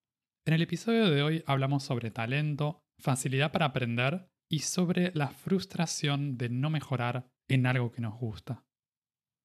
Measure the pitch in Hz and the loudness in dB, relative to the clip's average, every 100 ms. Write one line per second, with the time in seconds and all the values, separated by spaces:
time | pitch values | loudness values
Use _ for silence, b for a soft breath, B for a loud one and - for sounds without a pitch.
0 | _ _ _ _ - 160 165 170 - 226 | _ _ _ _ 2 2 2 -2 0 4
1 | 214 143 147 160 - 139 135 139 135 120 | 4 4 2 0 0 0 2 0 0 -4
2 | 113 - 113 139 151 147 147 - _ _ | -4 -4 -2 0 -2 0 -2 -4 _ _
3 | - 127 139 127 151 - 147 139 120 117 | -2 0 0 0 0 2 0 0 -2 0
4 | 127 180 - _ _ 151 - - 175 180 | 0 -2 -8 _ _ -4 -2 0 0 2
5 | 180 160 139 - - 190 185 - 165 - | 0 0 -2 -4 -2 -2 -2 -4 -4 -2
6 | 147 143 143 123 120 123 147 156 - 127 | 0 0 -2 -2 -2 -2 0 -2 -2 -2
7 | 120 127 - _ _ 135 127 127 120 - | 0 -2 -8 _ _ 2 4 2 0 -4
8 | 113 113 123 98 - 120 _ _ _ _ | -8 -6 -8 -8 -10 -10 _ _ _ _
9 | _ _ _ _ | _ _ _ _